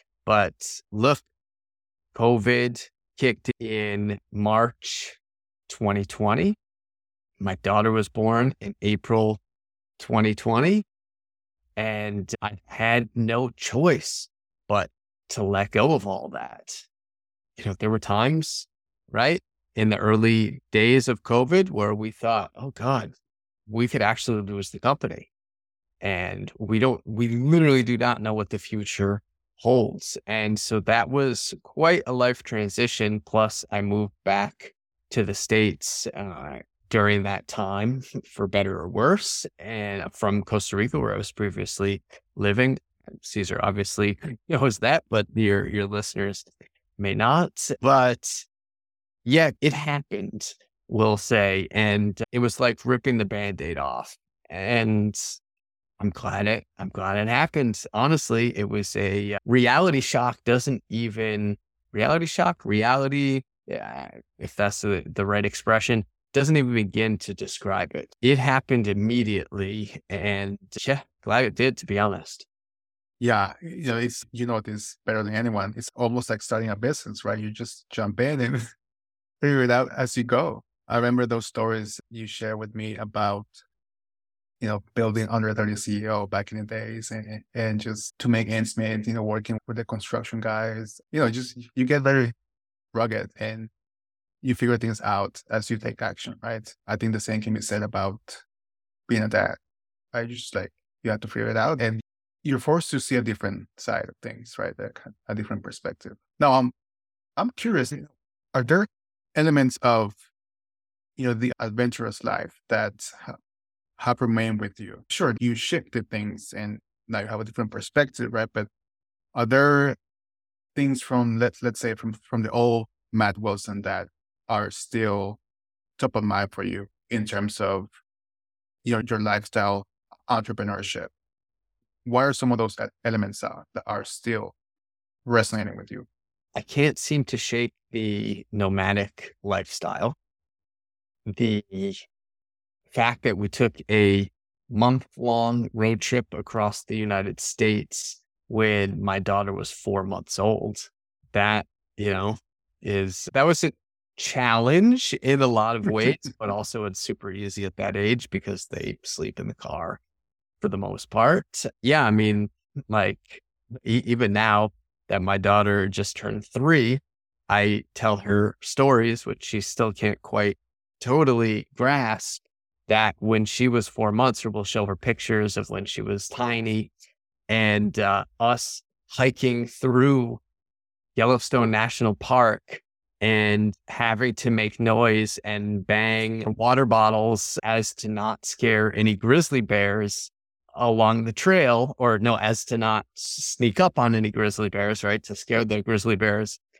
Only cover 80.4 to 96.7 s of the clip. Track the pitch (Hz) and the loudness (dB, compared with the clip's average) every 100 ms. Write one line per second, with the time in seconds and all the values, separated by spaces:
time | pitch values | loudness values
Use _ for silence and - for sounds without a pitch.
80.4 | 165 113 - _ - 117 120 123 120 117 | 0 -4 -14 _ -4 0 2 2 2 -2
81.4 | - - 113 110 107 - - 117 110 - | -4 -4 -2 -2 -6 -12 -16 -14 -12 -10
82.4 | 110 107 107 110 110 107 107 107 104 101 | -8 -8 -8 -10 -10 -8 -8 -2 -2 -2
83.4 | 107 _ _ _ _ _ _ _ _ _ | -8 _ _ _ _ _ _ _ _ _
84.4 | _ _ 110 104 - - 113 107 107 113 | _ _ -4 -4 -4 -2 0 0 0 0
85.4 | 110 107 104 104 - 104 107 107 98 101 | 0 -2 -2 -4 -4 -4 -2 -4 -2 -4
86.4 | 101 107 107 110 110 113 113 110 107 107 | -4 -8 -10 -10 -10 -12 -10 -10 -10 -14
87.4 | - 120 110 107 110 110 - - 120 113 | -10 -4 -2 -2 -4 -8 -10 -4 0 2
88.4 | 107 113 110 - 110 110 107 113 107 107 | 2 -2 -2 -2 -2 -2 -4 -4 -2 -4
89.4 | 107 110 - 113 - 110 - 117 117 113 | -4 -6 -6 -8 -6 -8 -6 -8 -6 -6
90.4 | 110 110 110 110 113 - _ 151 123 117 | -4 -4 -4 -6 -12 -16 _ 0 0 0
91.4 | 123 - 120 - 127 147 135 135 120 - | -8 -14 -8 -2 2 2 4 4 2 -2
92.4 | _ _ _ _ _ 110 113 107 - - | _ _ _ _ _ -2 -2 -2 -8 -8
93.4 | 110 110 110 _ _ _ _ _ _ _ | -10 -10 -14 _ _ _ _ _ _ _
94.4 | 131 120 120 117 113 107 104 101 98 - | -4 0 2 2 0 -4 -2 -2 -2 -8
95.4 | - 110 - 113 117 113 110 - - 113 | -6 -4 -4 -6 -6 -6 -8 -8 -12 -12
96.4 | 113 113 113 | -10 -10 -12